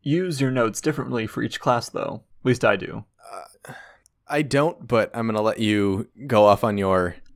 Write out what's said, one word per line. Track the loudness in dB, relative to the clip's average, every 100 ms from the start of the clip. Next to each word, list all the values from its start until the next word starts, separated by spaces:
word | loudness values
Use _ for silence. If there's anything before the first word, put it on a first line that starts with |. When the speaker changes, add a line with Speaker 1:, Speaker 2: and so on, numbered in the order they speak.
Speaker 1:
use | -4 -2 -2 -2
your | -2
notes | 0 0 -2
differently | -4 -4 -4 -6 -6
for | -6
each | -6 -2
class, | 0 0 -2
though. | -6 -6 -8 -16 -4
At | 0
least | 2
I | 2 2
do. | -4 -12 -14 _ -18 -18 -18 _ -20
Speaker 2:
Uh, | -20 -20 _ _ _ -6
I | -4
don't, | 0 0 0 -2 0
but | 2 2
I'm | -2 -2
gonna | 0
let | 0 0
you | 2 2 2 0 -6 -12 0
go | 6 6
off | 6
on | 2 0
your | 2 2 0 -6 -18